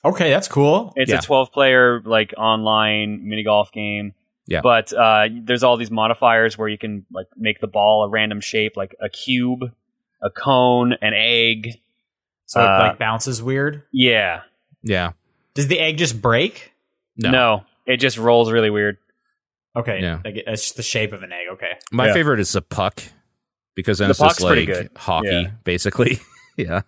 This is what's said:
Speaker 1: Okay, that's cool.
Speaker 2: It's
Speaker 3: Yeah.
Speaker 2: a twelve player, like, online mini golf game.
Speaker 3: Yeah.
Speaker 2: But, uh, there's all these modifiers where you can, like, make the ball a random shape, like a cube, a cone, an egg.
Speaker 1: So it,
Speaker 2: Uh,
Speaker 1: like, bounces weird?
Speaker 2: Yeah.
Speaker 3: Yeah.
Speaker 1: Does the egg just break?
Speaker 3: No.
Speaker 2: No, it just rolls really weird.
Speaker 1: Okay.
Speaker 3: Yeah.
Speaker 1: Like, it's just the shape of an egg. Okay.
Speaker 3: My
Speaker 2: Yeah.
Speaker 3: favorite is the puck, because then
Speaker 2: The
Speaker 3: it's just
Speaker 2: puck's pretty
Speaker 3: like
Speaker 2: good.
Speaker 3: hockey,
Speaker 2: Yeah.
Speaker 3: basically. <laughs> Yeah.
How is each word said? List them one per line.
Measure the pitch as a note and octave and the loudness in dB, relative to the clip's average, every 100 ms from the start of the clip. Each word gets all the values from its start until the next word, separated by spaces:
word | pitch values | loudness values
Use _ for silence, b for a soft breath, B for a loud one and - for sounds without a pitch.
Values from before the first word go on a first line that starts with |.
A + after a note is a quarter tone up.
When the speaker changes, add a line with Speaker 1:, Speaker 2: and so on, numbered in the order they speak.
Speaker 1:
Okay, | - F#3+ E3 | -2 0 2
that's | D3 G3 | 2 0
cool. | C#3+ C#3+ F3+ A3+ - | 2 4 2 0 -4
Speaker 2:
It's | B2+ | 0
Speaker 3:
Yeah. | - | 0
Speaker 2:
a | |
twelve | - C3+ B2+ | 2 0 2
player, | - C3+ B2+ B2 A#2+ | 2 4 6 4 2
like, | A2 A2+ G#2+ - | 0 0 0 -2
online | A2 A2 A2 A2 G#2+ G#2+ G#2 G#2 G2+ | 0 2 2 2 2 0 -4 -6 -8
mini | G#2+ | -6
golf | G#2+ G#2 G#2 | 2 2 0
game. | G#2+ G#2 G#2 G#2 - _ _ - | -6 -8 -6 -8 -14 _ _ -6
Speaker 3:
Yeah. | E2+ | 0
Speaker 2:
But, | B2 A2+ G#2+ | 2 2 0
uh, | A2 A2+ G#2+ A2 A#2 | 2 4 4 2 -4
there's | A2+ B2 | -4 0
all | B2+ A#2+ | 2 2
these | A2+ | -2
modifiers | A2 A2 A#2 A#2+ A2+ A2+ G#2+ | -2 0 2 4 4 2 -2
where | G#2+ | -6
you | G#2+ | -6
can, | A2 G#2 F#2 | -8 -10 -12
like, | F#2 F#2 - | -14 -14 -6
make | G#2+ G#2 | -6 -4
the | G#2+ | -4
ball | G#2 G#2 G#2+ | 0 2 2
a | G#2 | 2
random | A2 G#2+ G#2 | -2 -2 -4
shape, | - A2+ G#2+ - | -4 -2 -2 -6
like | G2 - | -10 -8
a | G#2 | -12
cube, | - - B2+ B2 B2+ B2 _ _ _ _ _ | -10 -2 -2 0 -4 -8 _ _ _ _ _
a | - | -8
cone, | - - C3 B2 B2 A#2+ A#2 | -6 0 4 4 4 2 0
an | G#2+ | -2
egg. | G#2+ A2+ A#2 A#2 A2+ A2+ A2+ _ _ _ _ _ _ _ | 0 0 2 0 -2 -8 -14 _ _ _ _ _ _ _
Speaker 1:
So | - | 2
it, | G2 | 4
Speaker 2:
Uh, | F#2+ F#2 | 4 2
Speaker 1:
like, | - | 0
bounces | A2 A2 C3+ A#2 | -4 -2 -4 -6
weird? | A#2 C3+ C#3+ D3 _ | -4 -2 -4 -6 _
Speaker 2:
Yeah. | C3 B2+ A2+ F#2+ E2 - _ _ _ | 2 4 4 0 -4 -12 _ _ _
Speaker 3:
Yeah. | A2+ F#2 F2 - _ _ _ | -4 -2 -2 -8 _ _ _
Speaker 1:
Does | - C#3 | -6 -2
the | E3 | 0
egg | D#3+ D#3 | 0 -2
just | E3 A2+ | -4 -2
break? | A#2 A#2 F#3+ - - _ _ _ _ - | 0 2 0 -6 -20 _ _ _ _ -4
Speaker 3:
No. | A2 | 2
Speaker 2:
No, | C3 A#2+ G#2 - _ | 4 4 2 -4 _
it | - B2+ | -4 0
just | C3 A#2 | 0 0
rolls | A#2 A#2+ A2+ | 4 4 4
really | A2+ A2 | 2 2
weird. | G#2 G#2 G2+ _ _ _ _ _ _ _ A#2+ | 0 -2 -4 _ _ _ _ _ _ _ -8
Speaker 1:
Okay. | A#2 G2 | -6 -4
Speaker 3:
Yeah. | F2+ E2 | -4 -6
Speaker 1:
Like, | G#2 G#2 - | -8 -10 -8
it's | F#2 | -8
just | - - | -8 -8
the | |
shape | A2+ A#2 G#2+ | -6 -4 -4
of | G2 | -6
an | F#2 | -14
egg. | F2 F2 | -12 -12
Okay. | F#2 F2+ F2+ - | -10 -10 -12 -6
Speaker 3:
My | A#2 - | 0 2
Speaker 2:
Yeah. | |
Speaker 3:
favorite | F#3+ D3+ A#2+ | 2 2 0
is | F#2 | -2
the | F#2+ | -4
puck, | - - F#2 - - _ _ _ _ _ _ | -6 -4 -4 -6 -20 _ _ _ _ _ _
because | - F#2+ F#2+ | -8 -4 0
then | G2 | 0
Speaker 2:
The | |
Speaker 3:
it's | F#2+ | 4
just | D3+ E3+ | 2 2
Speaker 2:
puck's | F2+ | 2
pretty | E2+ E2 | 2 2
Speaker 3:
like | F2+ - | -4 -6
Speaker 2:
good. | - | -10
Speaker 3:
hockey, | - E2 G2 | -4 -2 -2
Speaker 2:
Yeah. | F2 F#2 A2 | -4 -4 -8
Speaker 3:
basically. | - F2 G2+ - B2 B2+ - - | -6 -2 -2 0 0 0 -8 -20
<laughs> | _ - | _ -10
Yeah. | F2+ F2 | -4 -4